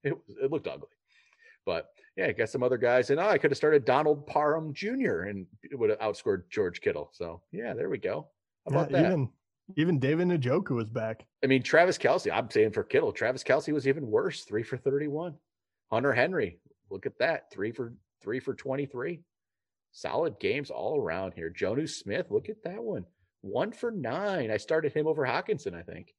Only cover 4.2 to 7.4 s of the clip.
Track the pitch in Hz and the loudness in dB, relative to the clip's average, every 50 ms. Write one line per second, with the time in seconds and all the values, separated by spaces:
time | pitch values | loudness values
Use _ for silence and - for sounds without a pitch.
4.2 | 147 - - 151 151 151 151 165 160 156 139 - 190 208 247 269 262 196 98 82 | -2 -2 0 2 4 4 2 2 -2 -6 -8 -6 -6 -4 -2 0 0 0 0 0
5.2 | 90 101 104 98 92 87 - - - - - 131 117 107 107 104 107 107 104 - | -2 -4 -6 -8 -10 -12 -16 -20 -16 -12 -4 0 2 2 2 2 0 -4 -4 -2
6.2 | - 117 98 92 87 _ - 107 104 90 87 - - 101 82 73 73 - _ - | 0 0 0 0 -2 _ -2 0 0 0 -2 -2 -2 -2 0 -2 -6 -10 _ -10
7.2 | 87 85 82 82 | -8 -8 -8 -12